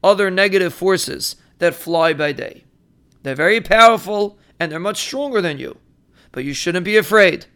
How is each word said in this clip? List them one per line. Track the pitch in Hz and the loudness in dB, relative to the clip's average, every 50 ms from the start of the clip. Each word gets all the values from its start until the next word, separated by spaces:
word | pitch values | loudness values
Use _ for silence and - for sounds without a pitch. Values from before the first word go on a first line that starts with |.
| - | 4
other | 185 208 196 202 196 | 4 2 4 2 -2
negative | 185 180 196 202 185 190 185 175 - | 0 0 0 2 2 0 -2 -2 -4
forces | - 175 190 190 175 - - - - - - - _ _ _ _ _ | -4 -2 0 0 0 -2 -6 -10 -8 -10 -10 -12 _ _ _ _ _
that | 170 170 - | -2 -2 -2
fly | - - - 170 170 165 165 160 | -2 -10 -4 -2 0 2 0 0
by | 139 151 147 143 | 0 -4 -4 -4
day. | - 120 - - - _ _ _ _ _ _ _ _ _ _ _ _ _ | -6 -10 -14 -14 -18 _ _ _ _ _ _ _ _ _ _ _ _ _
They're | 135 135 | -10 -6
very | 131 156 175 214 226 - | -2 0 2 2 0 2
powerful | - 202 220 226 226 226 214 - 185 208 208 208 202 202 _ _ _ _ _ | 2 4 8 8 8 6 4 -2 -6 -4 -4 -4 -4 -6 _ _ _ _ _
and | 170 165 | -6 -6
they're | 151 160 | -6 -6
much | 170 202 208 - | -6 -6 -6 -6
stronger | - - - 262 285 285 262 214 | -8 -8 -6 -6 -6 -2 -2 -2
than | 180 170 151 131 | -2 -2 -4 -6
you. | - - - _ _ _ _ _ _ _ _ _ _ _ _ | -10 -14 -14 _ _ _ _ _ _ _ _ _ _ _ _
But | 127 127 | -10 -8
you | 143 143 | -8 -8
shouldn't | - - 175 175 180 175 | -6 -4 -4 -4 -2 -4
be | 185 208 214 | 2 2 2
afraid | 208 - 208 220 202 185 156 - - _ _ | 2 4 4 4 4 4 4 0 -10 _ _